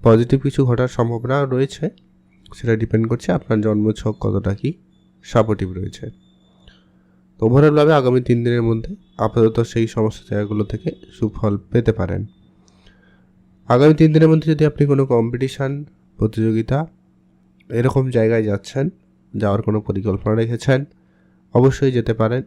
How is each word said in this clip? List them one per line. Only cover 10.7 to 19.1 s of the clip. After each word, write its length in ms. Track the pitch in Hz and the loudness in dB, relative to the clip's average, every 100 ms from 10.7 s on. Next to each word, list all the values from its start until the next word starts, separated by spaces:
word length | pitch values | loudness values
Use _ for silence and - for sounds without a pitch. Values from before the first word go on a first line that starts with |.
| 110 165 - - | -6 -8 -10 -20
সুফল 460 | - 110 - 110 101 - | -6 -6 -2 -4 -4 -2
পেতে 220 | 123 110 | -2 0
পারেন। 340 | 104 92 92 104 _ _ _ _ _ _ _ _ _ _ _ _ _ - | -2 -4 -6 -8 _ _ _ _ _ _ _ _ _ _ _ _ _ 0
আগামী 260 | 120 151 | 4 4
তিন 180 | 151 160 | 6 4
দিনের 160 | 156 160 | 6 4
মধ্যে 240 | 160 151 | 4 2
যদি 120 | 151 | 0
আপনি 220 | 151 - 143 | 0 2 2
কোনো 200 | 139 135 | 2 2
কম্পিটিশন, 760 | 120 113 123 131 - 135 143 147 _ _ - | 2 0 -2 -6 -4 -6 -6 -12 _ _ -4
প্রতিযোগিতা 680 | 110 113 110 110 110 135 160 _ _ _ _ _ _ _ _ | -4 0 0 0 -2 -4 -4 _ _ _ _ _ _ _ _
এরকম 400 | 117 127 131 131 | -2 0 0 0
জায়গায় 320 | 120 110 113 | 0 2 0
যাচ্ছেন, 480 | 110 101 - 135 156 - _ | 0 -4 -6 -6 -6 -6 _